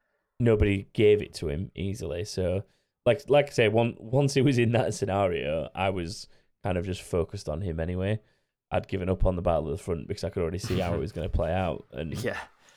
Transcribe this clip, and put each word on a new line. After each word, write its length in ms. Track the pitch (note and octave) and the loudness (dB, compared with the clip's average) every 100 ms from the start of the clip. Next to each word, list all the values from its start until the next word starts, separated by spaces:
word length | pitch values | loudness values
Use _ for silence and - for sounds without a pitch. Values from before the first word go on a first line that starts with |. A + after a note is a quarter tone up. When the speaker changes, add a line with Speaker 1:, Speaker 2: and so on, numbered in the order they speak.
| _ _ _ _ | _ _ _ _
Speaker 1:
nobody 460 | A#2 A2 G2+ G2 - | 2 4 4 2 -2
gave 300 | - G#2+ G#2 | 4 6 6
it 120 | - - | 4 -6
to 120 | D#2+ | -4
him 240 | D2 F#2+ - | -4 -6 -6
easily. 500 | F#2+ G#2 E2 E2 G2+ | -6 -6 -6 -6 -6
So, 380 | - F#2 F#2 G2 _ _ _ - | -2 0 -2 -4 _ _ _ 2
like, 160 | A2 - | 2 4
like 180 | C#3 C#3 | 2 4
I 40 | |
say, 160 | - A2+ | 2 4
one, 260 | A2 A#2+ - | 4 2 -2
once 360 | A2 B2+ C#3+ | -2 0 2
he 80 | C#3 | 4
was 160 | C#3 B2 | 4 4
in 160 | A#2 | 4
that 200 | A#2 G#2+ | 2 0
scenario, 760 | - G2 G2 G2 E2+ C2+ D#2+ D2 | -2 -2 2 2 0 -2 -2 -4
I 160 | - G2 | -4 -2
was 360 | F#2+ E2+ G2 - - _ _ | -2 -6 -8 -16 -20 _ _
kind 140 | G2 F#2+ | -4 -2
of 80 | G2 | -2
just 160 | F2+ | -6
focused 460 | - F#2 E2 G2+ - | -4 -2 -2 -6 -8
on 140 | D2+ | -6
him 180 | F#2+ D#2+ | -4 -4
anyway. 400 | E2 F2+ F#2+ A2 - _ _ _ _ | -4 -4 -2 -4 -6 _ _ _ _
I'd 160 | - - | -6 -4
given 200 | F#2+ F2+ | -4 -2
up 160 | F#2 F#2+ | 2 2
on 100 | F#2 | 2
the 40 | |
battle 300 | F2 D#2+ D#2 | 0 0 0
at 60 | C#2+ | -4
the 60 | |
front 240 | - E2 - | -4 -6 -6
because 180 | - F2 | -6 -6
I 40 | |
could 120 | G2 | -4
already 160 | E2 F2 | -4 -4
see 220 | - F2+ | -4 -2
how 140 | F2+ | -2
it 60 | E2+ | -2
was 120 | C2+ | -4
Speaker 2:
<laughs> 20 | |
Speaker 1:
gonna 160 | - E2 | -6 -4
play 240 | - E2 | -2 0
out, 320 | F2+ F#2 C#2+ - | 0 -2 -4 -10
and 200 | B1+ D#2+ - | -10 -8 -6
Speaker 2:
Yeah. 180 | A2+ - - _ _ | -6 -8 -12 _ _